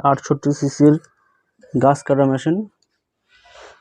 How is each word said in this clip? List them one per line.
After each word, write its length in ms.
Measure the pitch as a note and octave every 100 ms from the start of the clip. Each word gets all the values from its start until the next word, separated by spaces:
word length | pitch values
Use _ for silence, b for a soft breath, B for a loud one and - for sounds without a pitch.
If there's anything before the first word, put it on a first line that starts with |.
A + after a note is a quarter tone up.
| C#3+
আটষট্টি 420 | C#3 - C#3+ C#3+ C#3+
সিসির 340 | C#3 - D3 D#3 - _ _ _ _ _ -
গাছ 260 | C3 B2+ C#3+ -
কাটা 180 | C#3 C3+
মেশিন। 240 | C3+ D#3+ F#3 G#3+ _ _ _ _ _ _ b b b b b